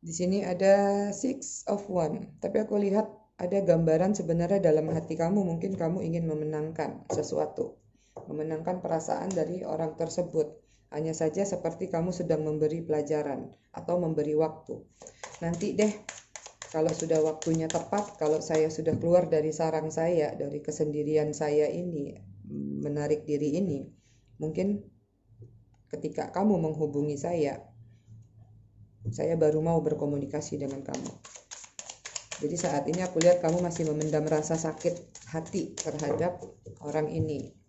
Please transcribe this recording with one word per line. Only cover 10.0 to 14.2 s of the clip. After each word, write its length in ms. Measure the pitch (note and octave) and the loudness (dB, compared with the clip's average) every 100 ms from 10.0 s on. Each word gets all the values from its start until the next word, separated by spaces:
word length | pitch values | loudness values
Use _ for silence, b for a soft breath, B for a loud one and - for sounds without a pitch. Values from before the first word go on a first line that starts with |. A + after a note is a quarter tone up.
tersebut. 560 | D#3+ - E3+ D#3+ D3+ - b b b | -4 -2 -2 0 -2 -4 b b b
Hanya 220 | D3+ D#3+ | -6 -4
saja 320 | D#3 D#3+ D3+ | 0 0 0
seperti 480 | G3 F3+ E3 E3 F#3 | -2 -2 -4 -4 -4
kamu 180 | E3+ F3 F3 | -2 -2 -2
sedang 260 | E3+ D#3 | 0 0
memberi 400 | D#3 D3+ D3+ E3 | 0 0 0 0
pelajaran 680 | E3 D3+ D3 D#3 C#3+ C3 - b b | -2 -2 0 0 -2 -6 -8 b b
atau 300 | - - F3 | -12 -2 0
memberi 340 | E3 D#3 | 0 0